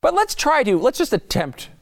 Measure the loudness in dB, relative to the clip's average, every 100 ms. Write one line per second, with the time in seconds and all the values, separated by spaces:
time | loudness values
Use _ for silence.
0 | 2 2 0 -2 0 2 2 2 0 0
1 | -2 -2 -2 -4 -4 -10 -18 -20